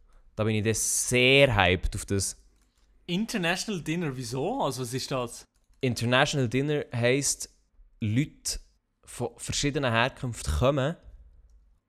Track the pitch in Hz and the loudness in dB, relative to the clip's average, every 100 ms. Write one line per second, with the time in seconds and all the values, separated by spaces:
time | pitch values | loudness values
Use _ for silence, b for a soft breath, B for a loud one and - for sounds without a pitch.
0 | _ - _ - 107 107 107 107 - - | _ -20 _ -4 -2 0 0 -2 -2 -2
1 | - 123 127 139 139 104 90 92 - 98 | 0 4 6 8 6 6 4 4 0 -6
2 | - 98 - - _ _ _ _ _ _ | -4 -4 -4 -8 _ _ _ _ _ _
3 | - 175 226 220 165 185 - 190 135 170 | -6 -4 -2 -2 -2 -2 -4 -6 -4 -4
4 | 160 127 117 131 165 269 156 123 120 127 | -4 -6 -6 -4 -4 -2 -4 -4 -6 -6
5 | - 135 120 - - _ _ _ 127 113 | -4 -4 -6 -10 -20 _ _ _ -4 -2
6 | 117 127 143 147 123 127 147 147 - 120 | 2 4 4 2 0 0 -2 -4 -4 0
7 | 120 139 135 - - _ _ _ - - | 2 2 0 -4 -8 _ _ _ -20 -6
8 | 107 110 151 - - - - _ _ _ | -2 0 0 -4 -10 -10 -12 _ _ _
9 | - - 123 - - - 147 143 131 117 | -18 -8 -8 -8 -8 -4 -2 0 0 2
10 | 127 - 127 110 - - 127 147 135 175 | 0 -2 -10 -8 -4 2 2 2 0 -4
11 | - - - - - - _ _ | -12 -20 -20 -20 -20 -20 _ _